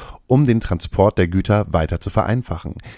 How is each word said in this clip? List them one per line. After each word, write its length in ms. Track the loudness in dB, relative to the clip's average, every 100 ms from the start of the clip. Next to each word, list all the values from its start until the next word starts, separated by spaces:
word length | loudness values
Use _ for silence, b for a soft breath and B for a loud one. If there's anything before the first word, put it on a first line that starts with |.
| B B _
um 220 | 2 4
den 120 | 2
Transport 600 | 0 -4 -2 2 2 4
der 80 | 0
Güter 400 | 0 2 0 2
weiter 300 | -2 -2 -4
zu 80 | -4
vereinfachen. 640 | -2 0 -2 -4 -8 -8 -12 B